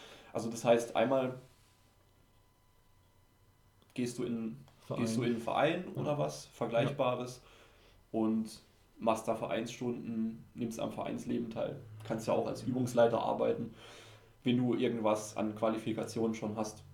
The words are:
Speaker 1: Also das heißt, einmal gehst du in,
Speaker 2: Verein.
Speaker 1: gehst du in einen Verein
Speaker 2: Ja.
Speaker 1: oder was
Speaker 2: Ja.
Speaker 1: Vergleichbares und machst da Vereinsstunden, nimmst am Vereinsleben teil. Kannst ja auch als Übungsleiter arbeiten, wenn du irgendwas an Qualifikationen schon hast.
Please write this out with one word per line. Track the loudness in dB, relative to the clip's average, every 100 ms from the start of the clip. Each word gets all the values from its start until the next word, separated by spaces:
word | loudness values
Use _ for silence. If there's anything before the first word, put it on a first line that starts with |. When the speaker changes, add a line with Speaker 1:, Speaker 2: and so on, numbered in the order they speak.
| -20 -20 -8
Speaker 1:
Also | -6 -4
das | 0 6
heißt, | 6 4 2
einmal | 4 4 2 -4 -14 -20 -20 _ _ _ _ _ _ _ _ _ _ _ _ _ _ _ _ _ _ _ _ _ _
gehst | -4 -4 -2
du |
in, | -4 -2 -4 -8 -16 -16 -8
Speaker 2:
Verein. | -2
Speaker 1:
gehst | 0 2
du |
in | 2
einen | 0
Verein | 0 4 4 2 -4 -4
Speaker 2:
Ja. |
Speaker 1:
oder | -2 0
was | -2 -4 -10
Speaker 2:
Ja. |
Speaker 1:
Vergleichbares | -4 0 4 2 2 0 0 -4 -10 -18 -20 -20 -20 -20 -20 _
und | 0 2 2 -2 -8 -20 _ -20 -2
machst | 0 2 0
da | -2
Vereinsstunden, | 0 -2 -4 -4 -4 -4 -4 -2 -2 -4 -12
nimmst | -6 -6 -4
am | -4
Vereinsleben | -4 -6 -4 -2 -2 -2
teil. | -4 -4 -6 -12 -10 -6
Kannst | -2 2
ja |
auch | 2 2
als | -2
Übungsleiter | -2 0 2 6 6 6
arbeiten, | 0 2 2 0 -4 -10 -20 -20 -20 -20 -20 -4
wenn | 2 4
du | 4 2
irgendwas | 2 2 2 2 -2 -4
an | -2 0
Qualifikationen | 0 0 -2 -2 -2 0 0 -2
schon | -4 -4
hast. | -6 -8 -18